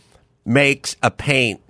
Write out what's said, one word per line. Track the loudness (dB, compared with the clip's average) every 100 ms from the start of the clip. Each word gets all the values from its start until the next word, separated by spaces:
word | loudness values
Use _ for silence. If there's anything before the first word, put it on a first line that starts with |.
| _ _ _ _
makes | -2 2 2 0 -6 -2
a | -2
paint | -2 -2 0 0 -4 _